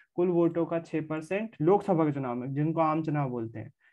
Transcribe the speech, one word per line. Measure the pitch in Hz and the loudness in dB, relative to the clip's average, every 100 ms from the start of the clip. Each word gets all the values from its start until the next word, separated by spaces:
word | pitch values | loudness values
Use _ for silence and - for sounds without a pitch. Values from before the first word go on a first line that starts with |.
| _ - | _ 0
कुल | 180 | 2
वोटों | 170 170 170 165 | 4 4 2 -2
का | 170 | -2
छह | 165 160 | -4 -6
परसेंट | 151 156 156 196 220 - | -4 -6 -4 -4 -6 0
लोकसभा | 156 202 202 165 156 | 4 4 4 2 2
के | |
चुनाव | 139 131 120 | 0 -4 -6
में, | 131 | -4
जिनको | 139 151 160 | -2 0 2
आम | 156 156 | 0 0
चुनाव | 160 147 135 | 0 -2 -2
बोलते | 120 113 113 | -4 -8 -10
हैं, | - - _ | -14 -18 _